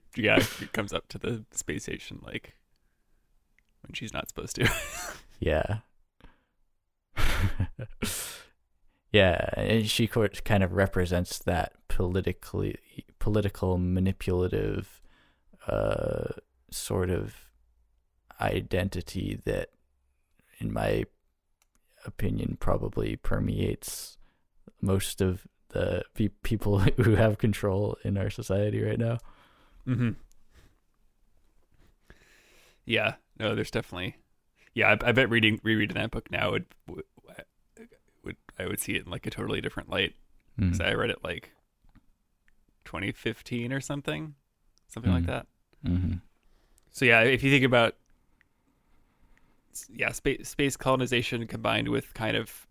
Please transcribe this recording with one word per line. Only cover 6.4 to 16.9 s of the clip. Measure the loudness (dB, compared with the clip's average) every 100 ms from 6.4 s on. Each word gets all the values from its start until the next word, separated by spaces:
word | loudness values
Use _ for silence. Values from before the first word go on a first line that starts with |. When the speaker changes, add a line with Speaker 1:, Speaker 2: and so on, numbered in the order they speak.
| _ _ _ _ _ _ _ 4
Speaker 2:
<laughs> | 4 6 2 0 -2 -4 -12 -6 -6 -6 -10 -14 -20 _ _ _ _ _ _
Yeah, | 6 6 4 0 -2
and | 2 2 2
she | 0 0
co-, | 2 0 0
kind | 2 2
of | 4
represents | 2 2 2 2 0 0 -4
that | -2 -2 -2 -8 _
politically, | 0 2 0 -2 -4 -6 -4 -4 -6 -14 -18 -20 _
political | 2 2 0 0 0 0
manipulative, | 2 2 2 0 0 0 0 0 -2 -4 -8 -16 -20 _ _ _ _ _ -4
uh, | -2 0 0 -2 -4 -6 -8 _ _ _
sort | -12 -6